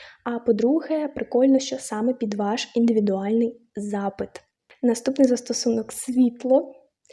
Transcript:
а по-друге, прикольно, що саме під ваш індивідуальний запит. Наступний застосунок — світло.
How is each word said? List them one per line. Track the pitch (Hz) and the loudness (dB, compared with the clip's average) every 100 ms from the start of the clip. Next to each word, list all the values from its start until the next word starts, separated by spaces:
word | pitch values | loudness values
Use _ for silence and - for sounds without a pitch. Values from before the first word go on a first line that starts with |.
| - - | -20 -12
а | - 240 | -8 -4
по-друге, | 240 214 233 320 - 311 294 | 0 2 4 2 0 -4 -4
прикольно, | - - 247 269 269 | -6 -2 2 4 4
що | 269 262 | 2 -8
саме | - 214 233 | -6 -4 -2
під | 254 214 | -2 -4
ваш | 208 202 240 - 233 | -2 -2 -4 -4 0
індивідуальний | 233 220 202 190 196 226 233 - _ - | 2 2 0 -2 0 0 0 -4 _ -10
запит. | 208 202 202 - 196 - _ _ _ - | -6 -4 -6 -6 -12 -12 _ _ _ -4
Наступний | 247 226 - 277 262 | -2 0 -2 2 2
застосунок — | 240 - 233 240 226 220 | 2 -2 -4 -2 -2 -4
світло. | - - 247 247 233 254 269 - - _ _ _ | -10 -4 2 2 2 2 2 2 -14 _ _ _